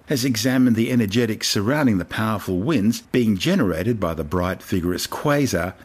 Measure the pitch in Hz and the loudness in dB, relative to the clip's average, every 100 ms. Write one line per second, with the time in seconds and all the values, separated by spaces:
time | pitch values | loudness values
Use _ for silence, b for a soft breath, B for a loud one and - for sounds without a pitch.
0 | - 139 131 110 123 127 127 110 117 127 | -4 -2 0 0 0 2 4 4 2 0
1 | 107 107 117 107 - 110 101 147 135 98 | 2 2 0 0 -2 0 0 2 2 2
2 | 85 - 110 104 - 90 113 151 101 120 | -2 -4 -2 -2 -2 -2 0 2 2 0
3 | - 131 113 98 139 190 107 80 98 117 | -2 0 2 2 2 2 0 0 -2 -2
4 | 87 80 76 90 90 92 - 95 85 87 | -2 -4 -2 -2 -2 -4 -4 -2 0 -2
5 | - - 147 143 135 90 87 - | -6 -4 0 0 0 0 -4 -6